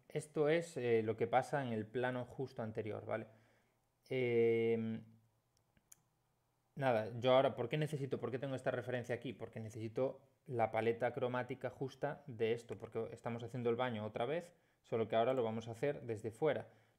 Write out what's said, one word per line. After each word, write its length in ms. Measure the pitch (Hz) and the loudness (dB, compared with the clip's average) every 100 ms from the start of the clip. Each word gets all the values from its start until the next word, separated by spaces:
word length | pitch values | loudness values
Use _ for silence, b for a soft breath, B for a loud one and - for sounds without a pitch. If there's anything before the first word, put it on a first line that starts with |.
| - | -8
esto 400 | 151 - 160 147 | -8 -4 0 4
es, 280 | 170 170 131 | 2 0 -2
eh, 240 | 120 117 | 4 4
lo 140 | 107 110 | 4 0
que 100 | 120 | 2
pasa 360 | 123 123 147 | 2 2 -2
en 100 | 127 | -2
el 140 | 110 107 | -4 -4
plano 380 | 127 127 127 | -2 -2 -2
justo 380 | 120 - 127 - | -6 -8 -8 -6
anterior, 420 | 110 113 104 107 | -8 -6 -6 -6
¿vale? 220 | 104 110 110 b b b b b _ _ - | -4 -6 -6 b b b b b _ _ -4
Em, 960 | 131 123 117 117 117 113 113 113 113 - - _ _ _ _ _ _ _ - _ _ _ _ _ _ _ - | 0 2 4 6 6 4 2 0 -4 -10 -20 _ _ _ _ _ _ _ -20 _ _ _ _ _ _ _ -2
nada, 360 | 135 110 110 120 | 2 2 2 2
yo 140 | 127 | 6
ahora, 200 | 131 135 | 8 6
¿por 140 | 120 117 | 2 -2
qué 80 | 151 | 0
necesito, 420 | 151 139 135 110 | 0 -2 -4 -4
por 120 | 117 | -4
qué 80 | 123 | -4
tengo 160 | 139 | -4
esta 160 | 131 135 | -2 -2
referencia 440 | 120 120 123 117 | -2 -2 -4 -2
aquí? 200 | 117 135 | -4 -4
Porque 260 | 101 113 113 | -8 -10 -8
necesito 580 | 110 110 113 113 131 - _ _ - | -10 -8 -6 0 -2 -2 _ _ -6
la 260 | 120 110 | 0 2
paleta 400 | 110 113 113 123 | 2 2 2 0
cromática 560 | 123 123 123 123 131 123 | 0 -2 -2 -4 -6 -8
justa 560 | - 131 - 143 151 - | -6 -8 -4 -6 -6 -10
de 260 | 110 113 | -2 0
esto, 240 | 117 - 104 | 0 -4 -12
porque 280 | 110 113 107 | -8 -6 -6
estamos 300 | 117 123 117 | -6 -6 -6
haciendo 260 | 117 127 120 | -6 -2 0
el 80 | 117 | 2
baño 300 | 127 110 107 | 0 -2 -4
otra 180 | 107 | -4
vez, 260 | 120 165 - _ b b | -2 -4 -6 _ b b
solo 240 | - 117 110 | -6 -2 2
que 80 | |
ahora 200 | - 117 | 4 4
lo 100 | 131 | 2
vamos 240 | 113 113 113 | 0 -2 -6
a 40 | |
hacer 300 | 110 143 147 | -2 -2 -2
desde 280 | 120 107 110 | -6 -6 -6
fuera. 360 | - 156 113 - b b | 0 0 0 -4 b b